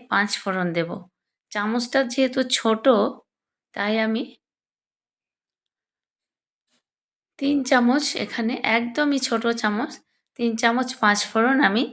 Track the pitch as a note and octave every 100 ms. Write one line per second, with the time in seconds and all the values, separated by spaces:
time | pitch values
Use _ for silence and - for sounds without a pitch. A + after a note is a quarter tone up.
0 | - G3 G#3 - G3 F#3+ F3 E3+ E3 F3+
1 | - _ _ _ _ G#3+ G#3+ A#3 A#3 C4+
2 | B3 B3+ C4 C4 B3+ - A3+ A3 C4+ A3
3 | A#3 - _ _ _ _ _ - G#3 A3
4 | A3 A3 - - _ _ _ _ _ _
5 | _ _ _ _ _ _ _ _ _ _
6 | _ _ _ _ _ _ _ _ _ _
7 | _ _ _ - C#4 C#4+ C4 B3+ A#3+ C#4
8 | D4 - G#3 - A3+ B3+ - A3+ A#3+ C4+
9 | D4 C#4 C4 A3+ A#3 A#3 G#3+ G#3 C#4+ -
10 | _ _ _ - A#3 A3+ A#3 A#3+ B3 -
11 | G#3+ G3+ - A3 A#3 C4+ G#3 G#3+ C#4+